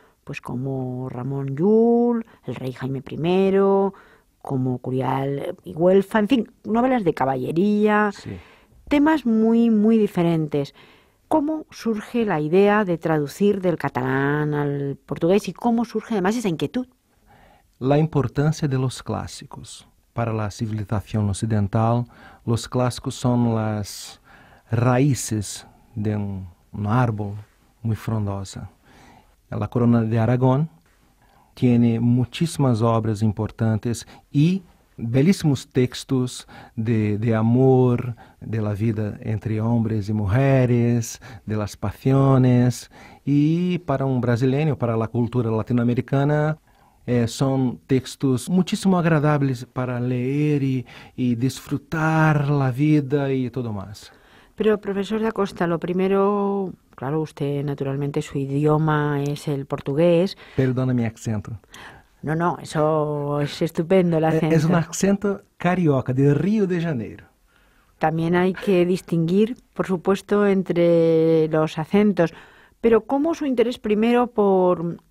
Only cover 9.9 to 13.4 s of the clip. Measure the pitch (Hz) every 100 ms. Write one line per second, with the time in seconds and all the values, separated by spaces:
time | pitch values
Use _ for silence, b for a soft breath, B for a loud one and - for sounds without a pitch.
9.9 | 226 208 185 170 165 151 147 143 - b
10.9 | b b b - 311 294 311 - - 226
11.9 | 214 - 240 214 156 151 185 202 208 185
12.9 | 165 165 156 139 -